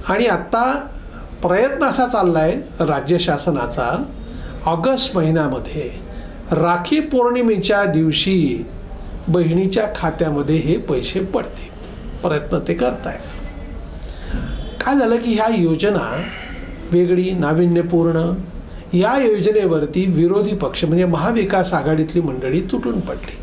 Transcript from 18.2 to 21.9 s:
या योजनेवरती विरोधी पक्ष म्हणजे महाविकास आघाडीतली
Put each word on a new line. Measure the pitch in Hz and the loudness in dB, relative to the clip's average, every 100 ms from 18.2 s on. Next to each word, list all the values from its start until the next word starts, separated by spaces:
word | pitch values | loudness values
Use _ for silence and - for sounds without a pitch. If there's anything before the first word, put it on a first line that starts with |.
| 170 185 - - - - - | 0 -2 -6 -10 -12 -14 -2
या | 175 202 262 | 2 4 4
योजनेवरती | 247 208 175 214 190 160 147 180 190 | 4 4 4 4 4 2 0 0 2
विरोधी | 160 170 196 208 196 | 4 4 4 2 0
पक्ष | 143 - | -2 -2
म्हणजे | 160 170 | 2 2
महाविकास | 180 165 180 233 196 202 180 | 4 2 2 2 2 2 2
आघाडीतली | 165 143 | 0 2